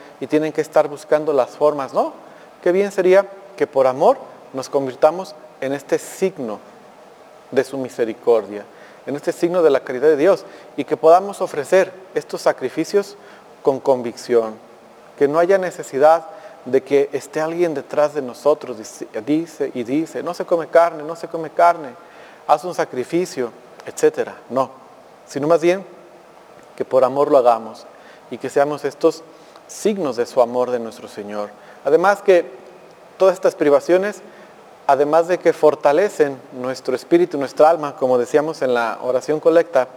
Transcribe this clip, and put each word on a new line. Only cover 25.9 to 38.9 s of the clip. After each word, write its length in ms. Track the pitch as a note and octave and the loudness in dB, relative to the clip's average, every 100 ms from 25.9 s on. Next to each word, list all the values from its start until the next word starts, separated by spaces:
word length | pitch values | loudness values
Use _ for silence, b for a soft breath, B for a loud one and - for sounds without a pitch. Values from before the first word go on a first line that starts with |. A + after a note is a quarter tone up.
| - - - - - - - - | -20 -20 -20 -20 -20 -20 -20 -20
que 100 | - | -14
por 200 | - B2+ | -2 0
amor 260 | B2+ C#3 C#3+ | 2 0 2
lo 80 | C#3+ | 4
hagamos 480 | A#2+ A2+ A2 A2 - B B B B | 4 2 -4 -16 -20 B B B B
y 80 | A#2 | -12
que 120 | C3 | -4
seamos 340 | C#3+ C#3+ D3 | -2 -2 -2
estos 380 | C#3 - E3 - - B B B - | -8 -2 -2 -2 -12 B B B -20
signos 480 | - G3+ G3 D3+ A#2 | -6 -4 -2 -4 -4
de 100 | A#2 | -2
su 160 | C3+ | 0
amor 280 | A#2 B2 B2 | 0 0 -2
de 100 | B2 | -4
nuestro 260 | A2+ G#2+ G#2+ | -6 -14 -16
Señor. 440 | - G#2 G#2 G#2 - B B | -14 -10 -8 -10 -14 B B
Además 360 | C#3+ D#3+ F#3+ G3+ | 2 4 4 2
que 300 | G3+ F3 - - - - - - - - | 4 4 2 -12 -20 -20 -20 -20 -20 0
todas 180 | F#3+ | 0
estas 200 | F3 F#3 | 2 -2
privaciones, 640 | - D3 C#3 D3+ F3+ G3+ G3+ - B B B B - - | 0 2 2 4 0 0 -8 -18 B B B B -8 0
además 400 | C#3 D3 D#3+ E3+ | 2 4 2 2
de 100 | F3 | 0
que 140 | E3+ | 0
fortalecen 840 | D3+ D3+ C#3 D3 D3+ G3+ - D3 C3 - | 4 2 4 2 2 0 0 -2 -2 -14
nuestro 440 | C3 B2+ B2+ - B2+ | -10 -8 -8 -6 -6
espíritu, 420 | - E3+ F3 D3 | 2 2 2 -2
nuestra 320 | C3 - D3+ | -6 2 4
alma, 240 | E3+ D3 | 4 -2
como 240 | - C3 B2+ | -4 0 0
decíamos 420 | A#2+ D3 D#3 D#3 | 2 0 0 -4
en 120 | C3 | -2
la 240 | A#2+ A#2 | 0 -2